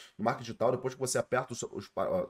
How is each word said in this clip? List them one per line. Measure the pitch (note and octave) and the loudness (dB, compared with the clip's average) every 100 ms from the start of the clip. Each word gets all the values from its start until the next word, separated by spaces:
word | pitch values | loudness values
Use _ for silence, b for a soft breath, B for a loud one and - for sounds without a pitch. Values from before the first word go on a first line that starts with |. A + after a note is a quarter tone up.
| B - | B -2
no | A2+ | 0
marketing | A#2+ A#2 | 0 -4
digital, | A2+ A#2 | 0 2
depois | B2 C3 - | 2 -2 -2
que | |
você | C3 B2+ | 0 0
aperta | - B2+ C#3 | 2 0 0
os, | A#2+ | -6
os | - - G2+ | -6 -8 -6
pa-, | - F#2+ F2+ | -2 0 2